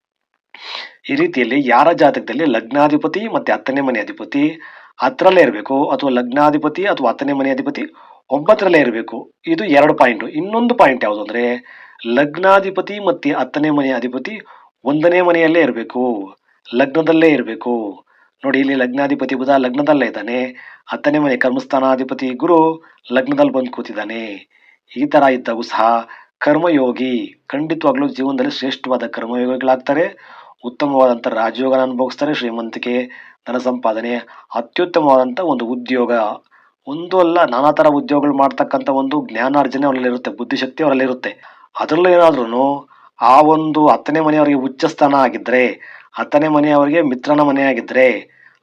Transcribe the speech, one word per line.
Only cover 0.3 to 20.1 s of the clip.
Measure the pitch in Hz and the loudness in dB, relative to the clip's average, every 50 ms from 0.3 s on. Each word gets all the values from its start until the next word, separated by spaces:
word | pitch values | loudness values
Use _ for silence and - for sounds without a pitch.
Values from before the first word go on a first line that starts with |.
| _ _ _ _ - - - - - - - - - _ _ - | _ _ _ _ -20 -20 -18 -16 -14 -14 -16 -16 -20 _ _ -6
ಈ | 139 | -2
ರೀತಿಯಲ್ಲಿ | 139 170 175 151 135 123 113 120 143 139 123 | -2 -2 0 0 -2 -2 0 0 -2 0 2
ಯಾರ | 117 123 143 160 170 | 4 4 6 4 4
ಜಾತಕದಲ್ಲಿ | - 156 143 131 131 113 - 113 131 165 | 4 4 2 2 0 -4 -6 -4 -2 -2
ಲಗ್ನಾಧಿಪತಿ | 151 120 117 113 113 - 147 147 294 - 147 147 156 156 190 220 226 | 0 0 -2 -2 -2 0 2 2 2 2 0 0 -2 -4 -4 -6 -4
ಮತ್ತೆ | 196 196 - - 110 | -4 -4 -2 -2 -2
ಹತ್ತನೇ | 107 - - 131 139 | -2 -2 -4 -4 -2
ಮನೆ | 139 131 123 107 | -2 -2 -2 -4
ಅಧಿಪತಿ | 101 - 156 - 110 - - 143 143 156 165 160 - - - - - - _ - 120 | -4 -6 -10 -12 -12 -6 -2 0 0 0 -2 -6 -12 -20 -20 -20 -20 -20 _ -4 -4
ಹತ್ತರಲ್ಲೇ | 131 131 - 170 185 190 185 156 | -4 -2 2 4 4 6 6 6
ಇರ್ಬೇಕು | 123 104 104 - - 135 135 147 147 | 4 2 -2 -4 -2 -2 0 0 0
ಅಥವಾ | 147 127 143 139 | -2 -2 -2 0
ಲಗ್ನಾಧಿಪತಿ | 127 120 123 123 120 143 147 151 147 151 151 151 151 - 185 | 0 0 -2 -2 0 2 2 4 2 2 -2 -2 -4 -2 -2
ಅಥವಾ | 202 180 - 139 117 | -2 -2 0 0 -2
ಹತ್ತನೇ | 113 - 139 139 143 | -2 -2 -4 -4 -2
ಮನೆ | 135 135 135 | -2 -2 -2
ಅಧಿಪತಿ | 135 127 139 139 - - - - - - - - - - _ - | -2 -2 -4 -6 -6 -8 -10 -12 -14 -18 -20 -20 -20 -20 _ -6
ಒಂಬತ್ತರಲ್ಲೇ | 131 143 151 185 214 214 208 190 175 156 | -4 -2 2 2 2 2 2 2 2 2
ಇರ್ಬೇಕು, | 139 123 110 113 113 - - 117 - - _ _ _ | 2 2 0 -4 -6 -8 -10 -12 -14 -16 _ _ _
ಇದು | 165 165 160 160 | -4 -2 -2 0
ಎರಡು | 151 147 139 143 151 151 | 2 4 4 4 4 4
ಪಾಯಿಂಟ್. | - 147 123 117 101 - | 4 2 2 2 0 -6
ಇನ್ನೊಂದು | - - 151 170 196 220 226 233 240 240 | -8 -6 -6 -6 -4 -2 -2 0 0 4
ಪಾಯಿಂಟ್ | - 185 147 131 123 117 | 4 4 4 4 2 -2
ಯಾವುದು | 107 104 104 | -4 -4 -4
ಅಂದ್ರೆ, | 104 - 113 120 120 120 120 123 - - - - - - - _ - | -6 -6 -4 -2 -2 -2 -2 -4 -8 -14 -20 -20 -20 -20 -20 _ -6
ಲಗ್ನಾಧಿಪತಿ | 113 117 127 147 147 147 175 185 190 196 196 190 190 - 185 185 196 202 208 202 | -2 0 2 0 0 -2 0 4 4 4 4 4 2 -2 -4 -6 -6 -8 -4 -2
ಮತ್ತೆ | 196 - - - 143 | -2 -2 0 -2 -2
ಹತ್ತನೇ | 147 - 131 127 - 147 147 156 | -2 -2 -4 -4 -2 -2 0 0
ಮನೆ | 151 147 139 135 131 | 2 0 0 0 -2
ಅಧಿಪತಿ | 120 117 127 123 131 127 - 220 208 - - - - _ _ _ _ - | -2 -4 -6 -6 -8 -8 -10 -12 -12 -16 -20 -20 -20 _ _ _ _ -4
ಒಂದನೇ | 135 143 156 156 175 175 180 | -2 -2 2 2 2 2 4
ಮನೆಯಲ್ಲೇ | 180 175 170 165 165 156 160 170 | 2 2 2 4 2 2 4 4
ಇರ್ಬೇಕು, | 160 127 120 113 113 113 - 127 127 127 120 104 98 98 - _ _ _ _ _ _ - 117 | 2 2 0 -4 -8 -6 -4 -2 -2 -2 -2 -4 -8 -12 -16 _ _ _ _ _ _ -6 -2
ಲಗ್ನದಲ್ಲೇ | 120 135 135 135 165 160 147 165 160 160 160 | 0 0 0 0 0 0 2 2 4 4 4
ಇರ್ಬೇಕು. | 151 131 117 107 113 113 - 123 120 117 110 101 92 - _ _ _ _ _ _ _ _ - | 4 2 0 -4 -8 -8 -6 -4 -4 -4 -4 -8 -10 -14 _ _ _ _ _ _ _ _ -4
ನೋಡಿ, | 139 131 135 | -2 -2 0
ಇಲ್ಲಿ | 139 135 139 | 0 0 0
ಲಗ್ನಾಧಿಪತಿ | 131 123 123 123 139 143 135 143 139 139 123 139 | -2 -2 -2 -2 -2 -2 -2 -2 -4 -4 -4 -4
ಬುಧ | 123 131 127 | -4 0 0
ಲಗ್ನದಲ್ಲೇ | 143 135 127 127 123 143 147 143 151 143 123 | 2 2 0 0 -2 -2 0 0 2 2 0
ಇದ್ದಾನೆ, | 110 | -2